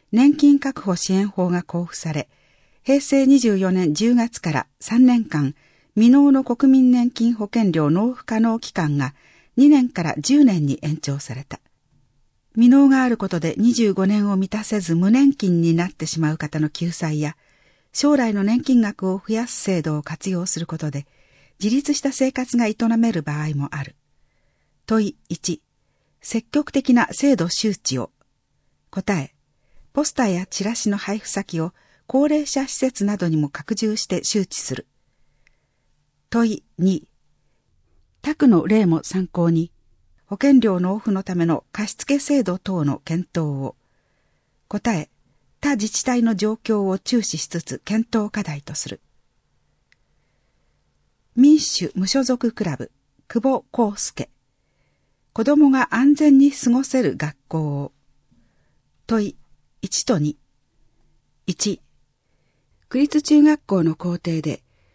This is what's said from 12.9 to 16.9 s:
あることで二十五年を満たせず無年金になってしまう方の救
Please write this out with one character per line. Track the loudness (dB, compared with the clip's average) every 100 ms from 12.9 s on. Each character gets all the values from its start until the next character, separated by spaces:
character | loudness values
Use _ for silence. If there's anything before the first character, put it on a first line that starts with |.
| 4
あ | 2
る | -2
こ | -4
と | -4
で | -4 0
二 | 0
十 | 2 0
五 | 0 0
年 | 0 0
を | -2
満 | -2
た | -6
せ | -6 -4
ず | -2 0
無 | 2
年 | 4 4
金 | 2 0 2
に | 2 0
な | -2
っ |
て | -6 -8
し | -4
ま | -4
う | -4
方 | -6 -4
の | -4
救 | -4 -8